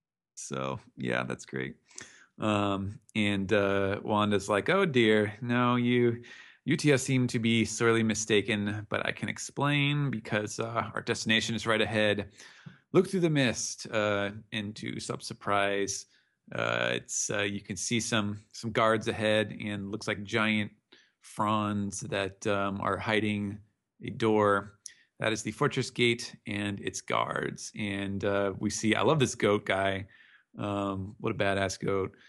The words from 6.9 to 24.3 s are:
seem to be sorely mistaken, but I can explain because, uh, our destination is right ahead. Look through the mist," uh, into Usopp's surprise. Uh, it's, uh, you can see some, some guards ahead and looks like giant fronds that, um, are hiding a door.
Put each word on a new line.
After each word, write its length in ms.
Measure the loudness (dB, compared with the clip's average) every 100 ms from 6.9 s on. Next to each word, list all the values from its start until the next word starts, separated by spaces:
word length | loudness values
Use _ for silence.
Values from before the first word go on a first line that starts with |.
| 4
seem 280 | 4 2 2
to 120 | 2
be 260 | 4 4 2
sorely 380 | 2 4 6
mistaken, 840 | 4 0 2 2 4 0 0 -4 -4
but 160 | -4 -2
I 40 |
can 160 | -4 -4
explain 840 | -6 -8 -2 2 2 2 2 0
because, 480 | -2 -2 -2 -2 -4
uh, 320 | -2 -2 -2 -4
our 60 |
destination 520 | -2 -2 2 2 2 -2
is 120 | 0
right 140 | 0
ahead. 500 | 2 2 2 2 -4 -12 -20 -20 -20 -20 0
Look 160 | 2 2
through 120 | 2
the 80 | 2
mist," 560 | 4 2 0 -6 -8 -4
uh, 400 | 0 2 0 -2 -6 -10
into 420 | -8 -6 -8 -8 -8
Usopp's 320 | -6 -8 -8
surprise. 800 | -8 0 2 2 0 -2 -4 -10 _ _ _ -10
Uh, 380 | -4 -2 0 0 -2
it's, 340 | -4 -6 -2
uh, 100 | -2
you 180 | -2 -4
can 140 | -8 -8
see 220 | -2 -2
some, 420 | 0 0 -2 -6 _
some 180 | -10 -4
guards 360 | 2 4 2 0
ahead 480 | 0 2 2 0 -4
and 300 | -8 -6 -6
looks 160 | -6 -6
like 160 | -6
giant 480 | -2 -2 2 0 -2 _ _ -20 _ _
fronds 800 | -16 -4 0 0 0 -2 -4 -6
that, 440 | -6 -4 -4 -4 -2
um, 340 | 0 0 -2
are 160 | -2 -2
hiding 640 | 0 0 2 -2 -4 -8 -16 _ _ _
a 60 | -10
door. 680 | 0 2